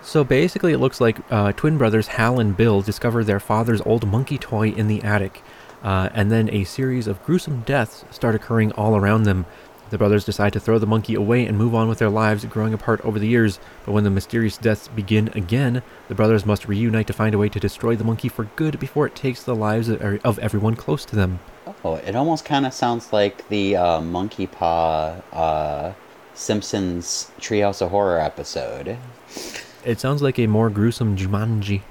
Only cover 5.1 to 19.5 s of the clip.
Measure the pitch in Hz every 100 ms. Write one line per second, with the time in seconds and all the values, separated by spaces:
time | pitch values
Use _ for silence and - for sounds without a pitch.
5.1 | 104 98 - - - - - 104 95 95
6.1 | 113 101 113 110 107 92 - 131 127 107
7.1 | 98 - 175 - 131 113 139 110 - -
8.1 | - 117 107 - 113 107 104 107 107 101
9.1 | 110 107 92 87 - - - - 110 104
10.1 | 104 104 101 104 101 - 110 107 110 104
11.1 | 104 104 120 120 104 117 113 110 110 110
12.1 | 107 110 107 110 110 110 110 - 110 -
13.1 | 107 107 120 110 95 - - - 104 104
14.1 | 98 - 117 110 - 113 107 - 110 98
15.1 | 107 107 - 87 117 135 123 - - -
16.1 | 101 110 110 98 104 110 101 117 110 107
17.1 | - 110 104 104 104 101 - 117 113 113
18.1 | 110 123 - 107 - 156 147 131 147 143
19.1 | - 131 120 -